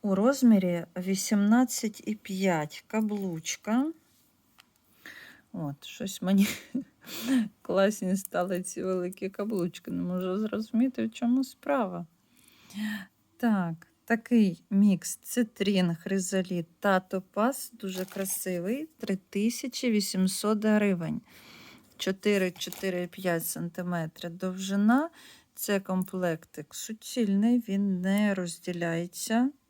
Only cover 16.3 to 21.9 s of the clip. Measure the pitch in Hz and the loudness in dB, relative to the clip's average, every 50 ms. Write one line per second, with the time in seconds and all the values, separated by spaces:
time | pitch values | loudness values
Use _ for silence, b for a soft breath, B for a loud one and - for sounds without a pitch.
16.3 | 196 190 180 185 214 170 165 _ _ _ - - 190 185 190 _ - 185 185 _ | 0 0 0 0 -2 -4 -4 _ _ _ 2 4 4 4 2 _ -6 -6 -6 _
17.3 | _ 208 214 254 277 - - - - - - 190 185 185 185 190 - 196 196 190 | _ 0 2 2 0 -2 -10 -14 -14 -10 -8 -8 -6 -6 -8 -8 -6 -6 -4 -4
18.3 | - - - 185 180 175 170 196 240 285 311 - _ _ - - 196 190 _ _ | -4 -4 -4 -4 -4 -2 -2 -4 -4 -4 -6 -12 _ _ -4 -4 -4 -4 _ _
19.3 | - 196 208 233 233 - - 254 - - - 240 220 208 202 - - 185 185 185 | -4 0 0 0 -2 -2 -8 -8 -6 -2 0 2 2 2 0 0 0 2 2 2
20.3 | 190 - - 208 220 208 208 214 214 214 208 202 185 170 165 156 156 - B B | 0 0 0 0 0 2 2 2 4 4 4 2 0 0 -2 -6 -6 -8 B B
21.3 | B B B B B B B B B B B B | B B B B B B B B B B B B